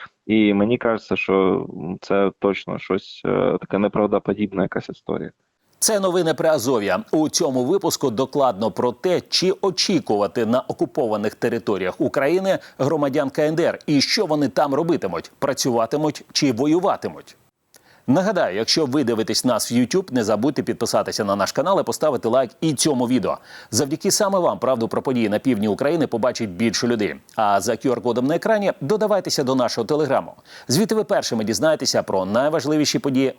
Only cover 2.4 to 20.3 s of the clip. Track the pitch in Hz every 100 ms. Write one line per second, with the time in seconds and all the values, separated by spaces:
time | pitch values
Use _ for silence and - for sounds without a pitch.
2.4 | 101 95 - 87 - 95 - - 98 98
3.4 | 92 92 - 98 101 104 104 104 - 101
4.4 | 101 98 95 - - - - 80 - -
5.4 | _ _ _ _ - 208 190 180 160 151
6.4 | 160 156 113 120 101 92 - 160 151 -
7.4 | 151 127 127 196 170 - 139 107 131 143
8.4 | 131 95 110 - 123 - 185 170 - -
9.4 | 180 - 196 - - 165 - 104 101 123
10.4 | 110 123 - - 170 - 120 107 104 -
11.4 | 120 95 - 98 92 - 143 147 139 180
12.4 | 190 160 - - 139 156 143 143 135 -
13.4 | 151 165 143 - - 147 - - 180 151
14.4 | 135 170 147 139 160 151 95 85 - _
15.4 | 139 127 139 117 117 147 156 - - -
16.4 | 147 113 147 170 185 107 98 73 - -
17.4 | _ _ _ - _ _ - 151 185 175
18.4 | 120 95 117 165 147 147 123 110 110 104
19.4 | 127 110 - 120 120 185 190 123 107